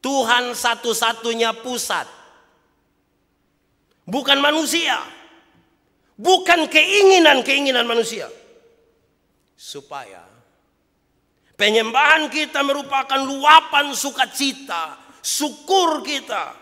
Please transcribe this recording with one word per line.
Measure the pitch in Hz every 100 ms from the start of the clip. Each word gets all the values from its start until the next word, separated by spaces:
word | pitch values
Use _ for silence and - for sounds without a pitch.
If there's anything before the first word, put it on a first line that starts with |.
Tuhan | 254 277 226 240 247 240
satu-satunya | 240 233 233 226 226 226 226 226 226 226
pusat. | 254 247 - 269 127 - - _ _ _ _ _ _ _ _ _ _ _ _ _ _ _ _ _ -
Bukan | 240 262 277
manusia. | 285 311 302 330 311 240 - - - _ _ _ _ _ _ _ _ -
Bukan | 233 370 370 339 311
keinginan-keinginan | 311 330 403 381 370 320 269 262 277 277 247 233
manusia. | 233 226 220 131 - _ _ _ _ _ _ _ _ _ _ _
Supaya | _ - 143 139 143 113 92 90 117 _ _ _ _ _ _ _ _ _ _ _
penyembahan | - 208 220 226 247 294 311 302
kita | 277 302 294 277
merupakan | 285 277 277 262 269
luapan | 269 277 294 320 320 285 285
sukacita, | 240 277 254 254 - 277 269 - 170 160 143 - -
syukur | - - 294 294 - 381 339 302
kita | 233 277 - 208 139 -